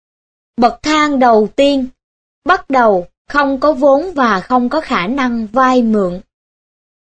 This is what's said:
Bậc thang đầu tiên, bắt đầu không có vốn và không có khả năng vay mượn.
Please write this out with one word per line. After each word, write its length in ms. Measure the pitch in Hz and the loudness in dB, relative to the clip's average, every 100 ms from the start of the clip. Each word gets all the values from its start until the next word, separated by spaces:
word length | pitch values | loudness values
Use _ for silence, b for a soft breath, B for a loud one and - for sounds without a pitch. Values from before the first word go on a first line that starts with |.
| _ _ _ _ _ - | _ _ _ _ _ 0
Bậc 260 | 240 226 | 0 0
thang 360 | 302 311 302 277 | -2 0 0 2
đầu 280 | 254 220 208 - | 4 4 2 0
tiên, 320 | 277 277 254 - _ _ _ _ - | 0 0 -4 -10 _ _ _ _ -2
bắt 240 | 370 - | -2 0
đầu 380 | 269 233 190 175 _ - | 0 2 0 -4 _ -6
không 300 | 285 277 269 | -2 -2 0
có 140 | 294 | 0
vốn 400 | 277 285 277 370 | 2 2 2 0
và 260 | 302 240 190 | -2 0 -2
không 300 | - 254 247 | -2 -2 0
có 120 | 302 | -4
khả 260 | 311 220 - | -4 -4 -4
năng 400 | 277 254 233 214 | -4 -4 -4 -4
vay 340 | 233 262 254 | 0 2 2
mượn. 400 | 226 214 185 180 - _ _ _ _ _ _ _ | 2 0 -2 -6 -12 _ _ _ _ _ _ _